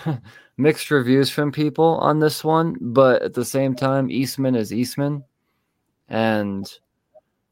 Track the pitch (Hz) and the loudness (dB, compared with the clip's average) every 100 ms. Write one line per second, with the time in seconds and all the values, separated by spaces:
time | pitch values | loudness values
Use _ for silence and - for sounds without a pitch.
0 | 156 139 - - _ - 147 156 - 147 | -6 -6 -10 -20 _ 0 0 0 0 0
1 | 120 135 135 - 147 139 151 139 165 160 | 4 2 2 0 -2 -2 -2 2 2 2
2 | 143 151 156 - 156 160 165 - 120 120 | 2 2 0 0 0 0 0 -4 0 4
3 | 131 120 - 123 117 135 135 131 135 135 | 6 4 0 -4 -4 -2 -2 0 0 0
4 | 135 107 131 - 135 123 104 107 123 - | -2 -2 -4 -2 -2 -2 -2 -4 -4 -4
5 | 143 147 135 _ _ _ _ _ _ _ | -4 -4 -10 _ _ _ _ _ _ _
6 | _ 110 113 107 104 98 98 - _ _ | _ -2 0 0 -2 -6 -10 -16 _ _
7 | _ _ _ _ _ | _ _ _ _ _